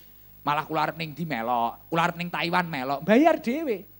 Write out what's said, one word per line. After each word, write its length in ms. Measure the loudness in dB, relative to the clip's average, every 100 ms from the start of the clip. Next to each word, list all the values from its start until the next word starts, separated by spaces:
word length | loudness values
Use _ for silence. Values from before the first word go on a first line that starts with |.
| -20 -20 -20 -8 -2
Malah 200 | -2 -2
kula 160 | 0 -2
arep 120 | -2
ning 160 | -8 -6
ndi 80 | -6
melok, 640 | -4 0 0 0 -2 -4
kula 120 | 0 0
arep 120 | -2
ning 80 | -6
Taiwan 400 | -4 0 0 0
melok, 320 | -4 -4 -2
bayar 400 | 4 6 6 4
dhewe." 440 | 0 -4 -4 -6 -8 -20